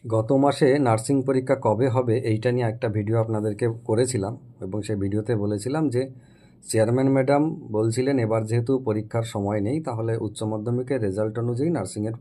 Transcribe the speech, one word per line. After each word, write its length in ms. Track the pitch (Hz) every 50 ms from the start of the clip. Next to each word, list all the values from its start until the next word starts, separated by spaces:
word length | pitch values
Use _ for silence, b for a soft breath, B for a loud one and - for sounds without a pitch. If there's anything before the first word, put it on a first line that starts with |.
| - 117
গত 240 | 110 110 113 -
মাসে 460 | 139 135 139 143 139 - 165 131 127 143
নার্সিং 440 | 139 120 110 110 120 - 139 135
পরীক্ষা 340 | 127 139 135 131 131 131 139 -
কবে 260 | - 113 107 104 131 135
হবে, 300 | 113 131 123 120 107 107
এইটা 340 | 107 113 110 107 113 123
নিয়ে 140 | 120 123 123
একটা 220 | 113 110 120 - 113
ভিডিও 300 | 101 110 104 104 113 117
আপনাদেরকে 500 | 110 110 110 107 104 107 104 101 120 117 113 117 -
করেছিলাম 540 | - 110 107 131 127 123 113 95 104 127 - - - - -
এবং 220 | 101 92 95 107
সেই 140 | 101 - 110
ভিডিওতে 400 | 98 98 98 101 107 107 - 120
বলেছিলাম 520 | 104 101 104 104 104 104 123 139 160 160 143
যে 220 | 120 123 131 - B B B B B B B B B B - -
চেয়ারম্যান 440 | 110 110 110 107 120 131 131 135
ম্যাডাম 560 | 135 135 127 131 143 143 156 160 165 160 127 120
বলছিলেন, 460 | 107 107 110 113 110 127 127 135 143 131
"এবার 260 | 113 107 110 110 110
যেহেতু 340 | 107 113 120 120 117 135 127
পরীক্ষার 440 | 131 113 104 110 110 113 - 117
সময় 380 | 113 113 - 107 101 98 107 107
নেই, 200 | 98 107 139 165
তাহলে 360 | 160 135 120 110 110 113 113
উচ্চ 260 | 113 113 104 107 -
মাধ্যমিকের 580 | 113 110 110 110 107 120 120 123 127 123 143 127
রেজাল্ট 380 | 107 98 92 104 107 110 107 117
অনুযায়ী 320 | 117 120 120 117 143 170
নার্সিংয়ের 420 | 170 131 95 95 - 107 104 110 117 117